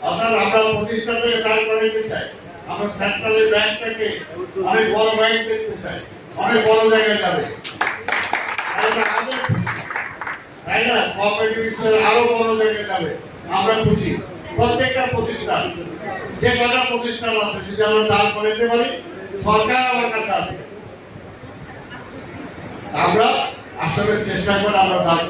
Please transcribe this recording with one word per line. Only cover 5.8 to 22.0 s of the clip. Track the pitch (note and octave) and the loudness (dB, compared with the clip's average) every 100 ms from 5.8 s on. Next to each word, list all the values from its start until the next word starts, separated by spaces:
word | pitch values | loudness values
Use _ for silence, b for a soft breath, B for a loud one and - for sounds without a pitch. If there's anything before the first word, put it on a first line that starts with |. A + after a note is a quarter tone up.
চাই, | F3+ - - - - - | -8 -10 -12 -16 -12 -4
অনেক | - A3+ G#3+ | 2 4 6
বড় | A3 A3 | 6 6
জায়গায় | A3 G#3+ G#3 | 6 4 2
যাবে, | - - - - - - - - - - - - - - - - | 0 0 -4 -8 -8 -6 -4 -4 -4 -4 -2 -2 -4 -6 -4 0
তাই | G#3+ A3 | 0 2
না? | G#3+ - | 0 0
আমাদের, | A#3 C4 - - - - - - - - - - - - E3+ | -2 -2 -2 -2 -2 -6 -8 -8 -8 -10 -10 -10 -14 -14 -2
তাই | G#3 A#3 | 0 2
না? | A#3 - F#3+ | 2 0 0
কোঅপারেটিভ | G#3 G#3 A3 A3+ A3+ | 0 2 0 0 -4
বিষয়ে | - A3 A3 G#3 | 0 4 4 6
আরো | A#3 A#3+ | 4 4
বড় | A3+ A3+ A3 | 4 2 2
জায়গায় | G#3+ G#3 G3 | 2 0 -2
যাবে, | F#3 D#3 - - - E3+ F#3+ | -4 -4 -6 -12 -14 -4 0
আমরা | G3+ A3 A3 | 2 2 4
খুশি। | - - - - - - A#3+ | 2 2 -4 -6 -12 -6 0
প্রত্যেকটা | A#3+ C4 C4 B3+ - | 2 2 2 0 0
প্রতিষ্ঠান, | - A3+ - - - - - - - - - - - | 0 -2 -4 -2 -2 -2 -6 -10 -10 -8 -8 -8 0
যে | A#3+ A#3+ | 2 4
কটা | A#3+ B3+ B3 | 2 2 0
প্রতিষ্ঠান | A#3+ A#3+ A3+ A3+ G#3+ G#3 | -2 -4 -4 -2 0 -2
আছে, | F#3+ - | -4 -4
যদি | G3+ G#3+ | 0 4
আমরা | G#3+ G#3+ | 4 4
দাঁড় | G3+ G#3 G#3 | 4 2 2
করাইতে | G#3+ G#3+ A#3 | 0 2 2
পারি, | A#3+ C4+ - - - - G3+ G3+ | 2 0 -4 -10 -12 -10 -4 2
সরকার | G#3+ G#3+ B3+ B3 | 4 4 2 2
আমার | A#3+ A#3 | 0 0
কাছে | A3 G#3 F#3 | -2 -2 -2
আছে, | - - - - - - - - - - - - - - - - | -2 -8 -12 -16 -16 -18 -18 -18 -18 -18 -16 -16 -16 -16 -16 -16